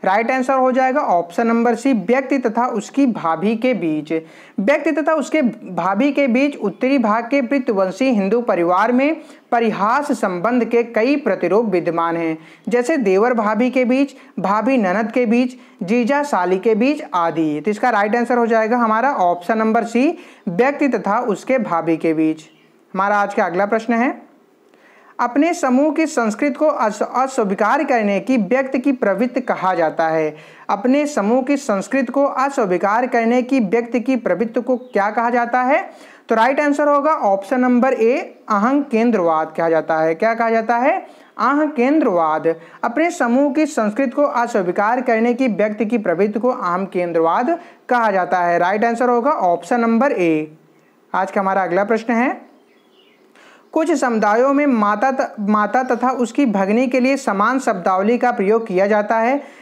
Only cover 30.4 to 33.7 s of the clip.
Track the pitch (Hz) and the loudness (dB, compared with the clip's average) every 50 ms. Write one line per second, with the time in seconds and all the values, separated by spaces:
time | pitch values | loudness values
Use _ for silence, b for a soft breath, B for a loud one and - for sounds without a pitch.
30.4 | B B B B B B 202 202 202 247 262 285 302 294 294 226 202 202 233 262 | B B B B B B -6 -2 0 2 2 2 2 0 -2 -2 0 2 0 0
31.4 | 254 262 285 277 - - 208 196 190 - - 269 269 269 254 277 285 277 - - | 2 0 -2 -2 0 -2 -2 -2 -2 -2 -2 -2 -2 -2 0 0 0 0 0 -2
32.4 | 254 277 277 277 233 190 180 175 170 196 208 226 254 247 254 240 226 226 240 254 | -2 -2 0 -2 -2 0 0 0 0 0 0 0 0 0 0 0 0 2 2 0
33.4 | 247 247 277 269 226 185 | 0 0 0 0 0 2